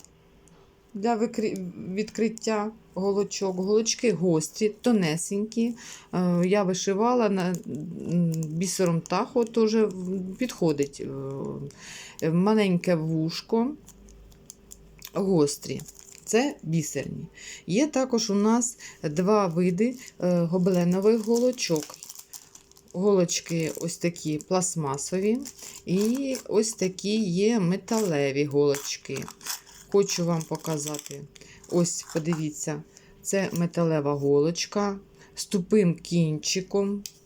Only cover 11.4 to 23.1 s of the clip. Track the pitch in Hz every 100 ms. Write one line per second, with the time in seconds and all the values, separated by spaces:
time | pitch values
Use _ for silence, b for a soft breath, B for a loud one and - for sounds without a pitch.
11.4 | 139 139 143 B B B B B 160 165
12.4 | 190 220 202 175 180 175 160 160 160 -
13.4 | - 226 240 302 - - - - - -
14.4 | - - - - - - - - 190 180
15.4 | 147 - - - - - - - - 214
16.4 | 285 - 165 160 151 - - - 160 B
17.4 | B B - 185 302 262 262 233 - 202
18.4 | 208 226 240 - B B 165 151 185 214
19.4 | 196 160 180 180 226 254 B - 180 175
20.4 | 170 185 180 180 175 180 202 226 214 233
21.4 | 247 247 - 160 - - - - B B
22.4 | B - _ - - - 202